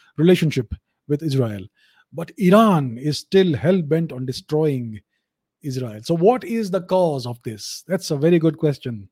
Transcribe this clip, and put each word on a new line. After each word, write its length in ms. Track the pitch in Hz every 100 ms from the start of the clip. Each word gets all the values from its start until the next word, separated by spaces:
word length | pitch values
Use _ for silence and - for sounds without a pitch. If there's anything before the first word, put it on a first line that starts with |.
| _ -
relationship 580 | 165 185 160 135 120 - _ _ -
with 120 | 143
Israel. 440 | 160 135 117 101 98 _ _ _ _
But 180 | 143 170 -
Iran 600 | 180 202 220 170 135 117
is 200 | 151 143
still 360 | - 190 185 135
hell-bent 580 | 151 190 147 160 160
on 120 | 127 131
destroying 760 | 127 - 151 156 131 117 104 _ _ _ _ _ _
Israel. 400 | 151 127 123 107
So 120 | 117 165
what 280 | 185 254
is 280 | - 226 208
the 100 | 185
cause 440 | 175 185 175 139 120
of 140 | 117
this? 400 | 120 107 - - -
That's 220 | 180 -
a 80 | 147
very 220 | 160 175
good 180 | 160 151
question. 500 | 156 139 131 113 95